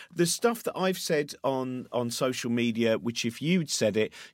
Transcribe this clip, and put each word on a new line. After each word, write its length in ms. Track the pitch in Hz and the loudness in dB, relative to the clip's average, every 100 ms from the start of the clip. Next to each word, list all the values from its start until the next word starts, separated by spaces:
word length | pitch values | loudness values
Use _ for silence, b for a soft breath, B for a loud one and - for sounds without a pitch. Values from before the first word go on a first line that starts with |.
| B | B
the 120 | - 170 | 0 0
stuff 380 | - 233 233 | 2 0 0
that 120 | - - | -6 -2
I've 220 | 185 185 | -2 -2
said 380 | - 156 147 - | 0 0 -2 -2
on, 420 | 135 131 127 127 - | -2 0 -2 -6 -4
on 180 | 123 120 | -2 -2
social 400 | 120 131 127 123 | 0 -2 -2 -2
media, 480 | 120 120 110 113 113 | 2 2 2 2 2
which 260 | 117 117 | 0 -2
if 160 | 117 - | -4 -2
you'd 300 | 147 180 156 | 0 2 2
said 260 | - 110 104 | 2 2 2
it, 160 | 110 B B | 0 B B